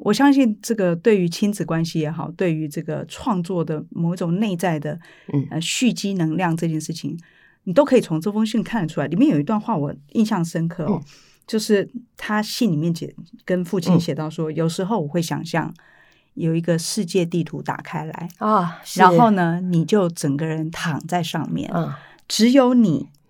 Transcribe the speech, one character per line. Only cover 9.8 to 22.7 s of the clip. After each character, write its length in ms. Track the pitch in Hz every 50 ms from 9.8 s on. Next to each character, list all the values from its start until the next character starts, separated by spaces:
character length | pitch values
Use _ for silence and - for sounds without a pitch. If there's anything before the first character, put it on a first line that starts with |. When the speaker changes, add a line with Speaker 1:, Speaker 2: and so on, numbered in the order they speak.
| 143 - - - - _ -
Speaker 1:
印 120 | 226 214
象 180 | 214 220 175 165
深 240 | 165 - 165 165
刻 180 | 165 165 - 156
哦， 140 | 208 196 160
Speaker 2:
嗯。 40 | 147 - - - _ _ _ _ _
Speaker 1:
就 140 | - 226 214
是 280 | 214 - 208 196 - - - 240 - _ _
他 240 | - - - 214 214
信 300 | 214 214 - - 247 196
里 40 | 160
面 180 | 147 160 170 170
写， 180 | - 151 - - - - - - - _
跟 180 | - 185 180 175
父 160 | 170 208 185
亲 200 | 170 185 175 170
写 160 | 170 170 139
到 120 | 151 156
说， 240 | 156 151 - 160 156
Speaker 2:
嗯。 40 | 147
Speaker 1:
有 120 | 165 160
时 160 | 165 165 - 190
候 160 | 190 233 196
我 80 | 151
会 140 | 147 - 175
想 240 | 165 - 151 151 160
象 260 | - - 160 - - - - _ _ _ _ _ _ _ _ _ _ _
有 220 | - 165 165 165
一 40 | 170
个 200 | 170 175 170 160
世 260 | 170 - - 220 190
界 180 | 170 - 185 170
地 200 | 170 180 170 156
图 180 | - - 143
打 160 | - - -
开 260 | - - - - 156 156
来， 260 | 160 - - 170 180 - _
Speaker 2:
啊， 400 | 214 214 214 196 175 170 170 - -
是。 160 | - - 180
Speaker 1:
然 160 | 185 185 175
后 140 | 240 240 220
呢， 320 | 208 185 175 165 170 180
你 240 | 185 180 175 165 156
就 240 | 151 214 208 180 170
整 260 | 170 - - 147 139
个 80 | 143 160
人 280 | 160 156 160 156 160
躺 280 | 165 - - 170 143 - -
在 160 | 160 180 175
上 260 | 165 - - 160 - -
面， 180 | 165 - - -
Speaker 2:
嗯。 220 | - 170 160 139 139 - - - - _ _
Speaker 1:
只 220 | - - - 214 240
有 240 | 254 277 247 247